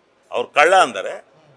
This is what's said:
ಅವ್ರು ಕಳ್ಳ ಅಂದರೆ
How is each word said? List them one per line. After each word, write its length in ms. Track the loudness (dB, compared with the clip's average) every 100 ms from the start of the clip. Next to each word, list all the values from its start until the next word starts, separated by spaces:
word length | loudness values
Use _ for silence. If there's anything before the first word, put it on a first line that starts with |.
| _ _ _
ಅವ್ರು 180 | -8 -4
ಕಳ್ಳ 260 | 0 2 4
ಅಂದರೆ 500 | 2 -2 -12 -14 -20 _ _